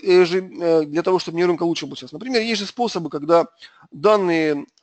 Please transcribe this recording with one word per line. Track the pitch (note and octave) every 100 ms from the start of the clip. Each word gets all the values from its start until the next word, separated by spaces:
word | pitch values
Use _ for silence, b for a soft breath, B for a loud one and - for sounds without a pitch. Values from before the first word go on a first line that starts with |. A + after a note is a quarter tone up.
э, | G3+ F3+
же, | F3 F#3
э, | F#3 - E3+ D#3+
для | D3+ D3+
того, | F3+ F#3
чтобы | - E3
нейронка | F3+ E3
лучше | E3+ D#3+ C#3+
обучалась. | C3+ B2+
Например, | D3+ B3 A#3+
есть | A3+ G#3
же | G3
способы, | - A#3 F3+ D#3
когда | D3+ D3+ E3+ D#3 _ B B B
данные, | - F#3+ G#3+ F#3 E3 D#3 C#3+ - _